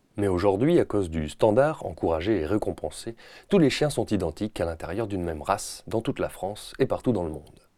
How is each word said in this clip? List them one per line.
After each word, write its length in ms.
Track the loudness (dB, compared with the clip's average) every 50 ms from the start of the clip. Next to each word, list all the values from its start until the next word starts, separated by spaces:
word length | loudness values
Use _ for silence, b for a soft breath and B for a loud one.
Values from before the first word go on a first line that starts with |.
| _ _ -6
Mais 120 | -2 0 0
aujourd'hui, 500 | 2 2 4 4 4 4 4 4 4 4
à 60 | 2
cause 260 | 2 0 -2 -2 0
du 180 | -2 -4 -4 -4
standard 560 | -2 2 4 4 6 6 4 2 2 -4 -8
encouragé 560 | -10 -6 -2 0 0 0 0 0 0 0 0
et 60 | 0
récompensé, 720 | 0 0 0 0 -2 -6 -6 -6 -10 -10 -10 -12 -12 -14 B B B B B B B
tous 100 | 4 6
les 120 | 6 6
chiens 200 | 4 2 0 0
sont 160 | 0 0 -2
identiques 540 | 0 0 0 0 -2 -4 -4 -6 -6 -4 -2
à 60 | -4
l'intérieur 420 | -2 -4 -6 -8 -8 -6 -4 -4 -4
d'une 160 | -4 -4 -4
même 180 | -4 -4 -4 0
race, 400 | 0 0 0 -2 -8 -12 -14 -10 -4
dans 120 | -4 -4
toute 200 | -2 -2 -4 -2
la 80 | -4 -4
France 460 | -4 -6 -8 -8 -8 -8 -14 -8 -2 -2
et 80 | 0
partout 240 | 0 0 -2 0 0
dans 140 | 0 0 0
le 60 | -4
monde. 300 | -6 -10 -12 -16 -20 -20 _ _ _